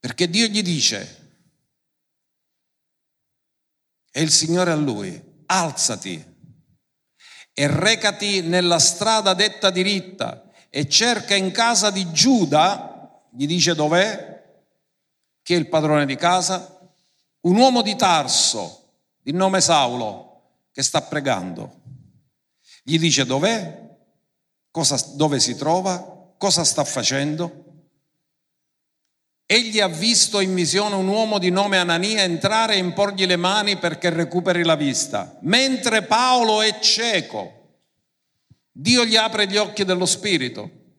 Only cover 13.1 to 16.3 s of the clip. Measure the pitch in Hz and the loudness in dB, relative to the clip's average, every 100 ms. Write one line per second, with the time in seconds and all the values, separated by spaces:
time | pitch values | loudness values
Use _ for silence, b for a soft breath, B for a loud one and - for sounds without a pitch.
13.1 | _ _ 120 143 175 170 160 151 170 208 | _ _ -8 -4 0 0 2 2 2 0
14.1 | 202 - - _ _ _ _ _ _ _ | -4 -12 -18 _ _ _ _ _ _ _
15.1 | _ _ _ - 175 156 156 151 151 143 | _ _ _ -2 0 2 0 2 2 2
16.1 | 131 170 | 0 0